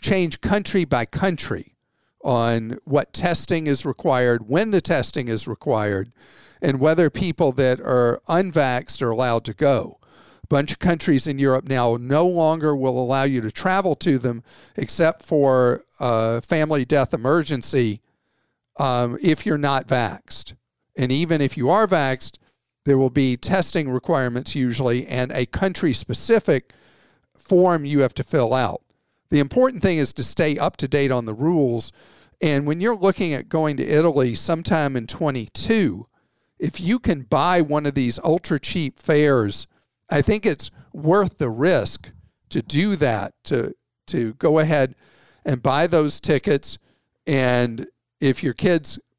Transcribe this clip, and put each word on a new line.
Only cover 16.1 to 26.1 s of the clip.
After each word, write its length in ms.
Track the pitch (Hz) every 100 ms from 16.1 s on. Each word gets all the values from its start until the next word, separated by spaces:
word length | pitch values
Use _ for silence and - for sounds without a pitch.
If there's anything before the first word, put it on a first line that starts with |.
| 113 113 117
family 440 | - 160 156 147 123
death 280 | 147 127
emergency, 880 | 117 123 165 151 135 - 139 113 104 _ _ _ _ _ _ _ -
um, 380 | 139 123 120 -
if 240 | 170 156 165
you're 120 | 151
not 300 | 143 135 -
vaxxed. 640 | 127 110 - - - - - _ _ _ -
And 140 | 127
even 300 | 135 165 160
if 160 | 135 -
you 120 | 123
are 180 | 196 208
vaxxed, 500 | 175 135 131 - - _ _ _ _ 143
there 120 | 135
will 120 | 131
be 280 | 131 131 123
testing 520 | - 190 165 170 139
requirements 640 | 127 - 151 127 120 - 147
usually 520 | 127 117 127 123 -
and 240 | 127 127
a 140 | - 127
country-specific 1300 | - 190 180 165 123 -